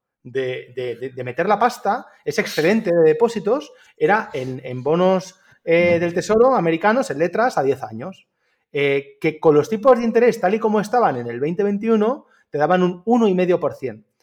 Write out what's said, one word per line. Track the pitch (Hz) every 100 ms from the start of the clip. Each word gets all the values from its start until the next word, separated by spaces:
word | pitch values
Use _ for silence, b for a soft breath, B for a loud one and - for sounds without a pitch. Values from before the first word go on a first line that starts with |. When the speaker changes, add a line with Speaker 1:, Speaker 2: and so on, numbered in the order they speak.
| _ _
Speaker 1:
de, | 131 127 127 127 - 123
de, | 123 113
de, | 131
de | 127
meter | 123 123 180
la | 208
pasta, | 233 - - 233 - B -
ese | 180
excedente | - - 160 220 220
de | 170
depósitos, | 160 151 233 220 190 262 302 b b -
era | 156 208 214
en, | 143 127 131 131
en | 127
bonos, | 127 165 185 190 180 b b b
eh, | - 165 175 170
Speaker 2:
Mm. |
Speaker 1:
del | 170 175
tesoro | 165 220 247 247
americanos, | 165 165 202 233 262
en | 139
letras, | 170 190 247 208
a |
diez | 135 131
años. | 117 110 151 190 _ _ _ _ _
Eh, | 147 143 139 139 -
que | 160 156
con | 165
los | 147 147
tipos | 220 262 240
de |
interés | 240 233 240 -
tal | 180 214
y |
como | 220 208
estaban | 208 247 202 127
en | 120
el | 117
veinte | 147 175
veintiuno, | 202 202 226 226 208 214 b b b
te | 147
daban | 147 180
un | 180 180 -
uno | 240 220
y | 180
medio | 180 175
por | 151 123
cien. | 127 107 _ _